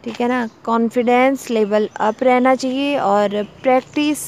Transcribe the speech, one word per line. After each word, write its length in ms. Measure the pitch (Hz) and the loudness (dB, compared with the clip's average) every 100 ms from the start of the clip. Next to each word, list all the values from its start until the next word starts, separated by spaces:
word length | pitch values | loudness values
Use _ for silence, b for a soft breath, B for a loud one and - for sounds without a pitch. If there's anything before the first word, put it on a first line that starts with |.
ठीक 160 | 240 220 | -12 -6
है 80 | 247 | -4
ना? 200 | 254 226 - | -2 -6 -10
Confidence 840 | - 226 226 247 233 247 262 277 - | -4 0 0 0 2 4 2 0 -4
level 380 | 226 208 214 214 - | -2 0 0 -2 -2
up 260 | 214 220 | -4 0
रहना 320 | 254 254 254 | 2 4 2
चाहिए 440 | 262 262 262 285 285 | 2 0 -2 -2 -2
और 440 | 196 202 208 208 202 - | 0 2 0 -2 -6 -4
practice 560 | 262 254 - - 294 294 | 0 0 0 -2 -2 -2